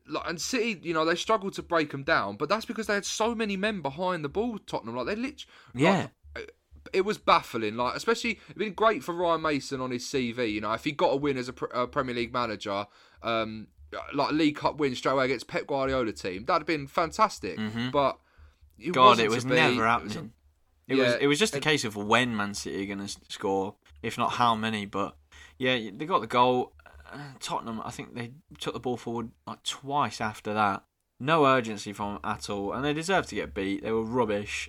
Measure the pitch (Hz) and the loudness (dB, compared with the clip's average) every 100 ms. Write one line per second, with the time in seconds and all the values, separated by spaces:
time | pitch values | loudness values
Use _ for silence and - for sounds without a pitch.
0 | - 147 156 170 - 254 233 175 160 160 | -8 -6 -6 -6 -2 0 0 -2 -2 0
1 | 160 175 - 220 190 - - 165 151 139 | 2 0 2 0 0 -8 -2 0 0 -2
2 | 139 147 101 104 151 214 - 220 214 202 | 0 0 0 -4 -2 -2 -2 -4 -2 -2
3 | - - 226 226 214 196 214 196 139 147 | -2 0 0 0 -2 0 -2 -2 -4 -2
4 | 185 175 143 190 240 208 - 143 113 123 | -2 -2 -2 -2 -2 -4 -6 -6 -4 -4
5 | 120 214 262 - - - - 120 170 185 | -4 -4 -6 -8 -18 -20 -8 2 4 4
6 | 135 - - - - - _ - - 190 | 0 -10 -16 -14 -14 -18 _ -20 -2 0
7 | 196 180 - 170 - 120 107 113 123 - | 0 0 4 4 4 -2 -2 0 -2 0
8 | 226 226 233 196 - 160 214 175 220 160 | 0 0 -2 -4 -8 -6 -4 2 2 2
9 | - 170 170 160 160 139 - 131 127 123 | -2 0 2 2 2 -2 -2 -6 -4 -6
10 | - 139 120 117 113 104 107 110 160 147 | -4 -2 -2 -2 -2 -2 -2 -2 -2 2
11 | 160 139 143 131 123 - - 120 123 143 | 2 4 0 -2 -4 -6 -4 -2 -2 -2
12 | 127 120 113 123 117 101 104 98 104 _ | -2 -2 -2 -2 -2 -4 -4 -4 -4 _
13 | - _ 113 113 110 110 - _ - 101 | -20 _ -2 -2 -2 -6 -14 _ -14 -12
14 | - 143 123 151 151 147 151 139 143 120 | -4 0 2 4 2 2 -2 0 -2 0
15 | 147 135 131 120 - 165 - 135 135 131 | 0 2 2 -2 -4 -6 -2 -2 0 0
16 | 113 - 98 92 127 165 151 151 139 185 | 0 -4 -6 -4 0 0 0 -4 -2 -2
17 | 160 - 208 - 101 78 107 113 127 143 | 0 2 2 2 -8 -6 -6 -4 -2 2
18 | 135 - _ _ - _ _ - 131 131 | 2 0 _ _ -20 _ _ -10 0 8
19 | 127 113 107 117 127 127 135 123 113 120 | 10 10 6 2 2 4 4 4 4 2
20 | 104 139 208 - _ _ _ _ - 131 | 0 -8 -10 -16 _ _ _ _ 0 2
21 | 123 120 143 147 - 139 143 147 113 101 | 4 4 4 4 2 2 0 0 0 -4
22 | 104 117 123 107 101 101 - 85 98 98 | 4 4 6 0 -2 -6 -6 -6 -4 -6
23 | 98 - - - 101 98 95 - _ - | -8 -12 -14 -4 0 0 -2 -6 _ -10
24 | 113 123 117 - 120 110 110 107 101 98 | -6 -2 -2 2 2 2 -2 -4 -4 -4
25 | 95 - _ - - - 127 123 107 110 | -4 -6 _ -20 -18 -4 0 0 -2 -8
26 | 156 170 110 123 127 127 - - - - | -2 -2 2 4 4 4 0 -8 -20 -20
27 | - 120 143 131 - 135 113 113 - 151 | -16 -14 -14 -12 -6 -6 -6 -8 -8 -12
28 | - 120 117 143 - - - 117 127 117 | -12 -12 -12 -14 -20 -12 -8 -6 -4 -4
29 | 120 117 113 - - - - - 135 143 | -4 -6 -6 -12 -16 -10 -8 -8 -4 0
30 | 127 - 110 - 107 107 101 95 - _ | 0 -2 -6 -6 -4 2 2 0 -8 _
31 | _ - 131 165 135 131 110 101 107 101 | _ -6 2 6 6 6 2 -4 -8 -6
32 | 101 101 107 104 - 101 98 107 143 151 | -6 -4 -6 -6 -4 -4 -2 -2 -2 -2
33 | 165 180 - 107 73 98 95 98 110 113 | 0 0 0 -4 -4 -4 -2 -2 0 -2
34 | 110 123 107 104 104 - | 0 0 2 0 -2 -8